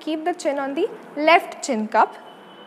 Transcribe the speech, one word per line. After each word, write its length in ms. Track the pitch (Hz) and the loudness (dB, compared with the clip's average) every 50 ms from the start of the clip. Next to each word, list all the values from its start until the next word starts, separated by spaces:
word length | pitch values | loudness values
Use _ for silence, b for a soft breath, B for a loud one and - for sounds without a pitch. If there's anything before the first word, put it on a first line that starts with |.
keep 240 | - 311 311 311 311 | -6 -6 -6 -4 -2
the 80 | 349 320 | -4 -4
chin 260 | - - 320 269 285 | -2 -4 -4 -4 -2
on 140 | 269 269 277 | -4 -4 -2
the 160 | 311 381 480 - - - - - | -2 -2 -4 -4 -10 -16 -12 -6
left 460 | 294 302 311 330 381 359 - - - - | 0 4 6 6 6 4 2 -8 -12 -6
chin 240 | - 254 220 214 | -4 -4 -4 -4
cup, 300 | 214 - 220 - - - - - - - - - - - - - | 0 2 2 2 2 0 -10 -20 -20 -20 -20 -20 -20 -20 -20 -20